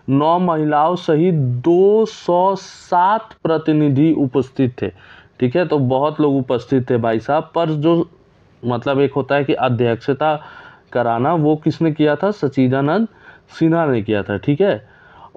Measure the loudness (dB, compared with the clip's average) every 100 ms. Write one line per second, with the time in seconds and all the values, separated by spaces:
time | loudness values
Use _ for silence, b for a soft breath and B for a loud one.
0 | -2 0 2 2 0 0 0 2 0 0
1 | 0 2 2 2 0 -2 2 4 4 4
2 | 0 -4 -2 0 2 -2 -8 -20 -2 0
3 | 2 0 -4 -8 -2 -2 0 2 2 2
4 | 2 2 0 0 -2 -2 -2 -2 -8 B
5 | B B B -4 -2 0 0 0 0 0
6 | 0 0 0 0 -2 -4 -2 -2 0 0
7 | 0 -2 0 -2 -2 -4 -2 0 0 0
8 | -2 _ _ _ _ _ -6 -4 -2 0
9 | 0 0 -2 -2 0 -2 0 0 0 0
10 | -2 -2 -2 -2 B B B B B -2
11 | -2 0 0 0 0 0 -2 -2 -2 0
12 | 0 0 -2 -2 -4 0 0 0 0 0
13 | -2 B B B _ -2 0 2 0 -2
14 | -2 -4 -2 -4 -2 0 0 -2 B B
15 | B B B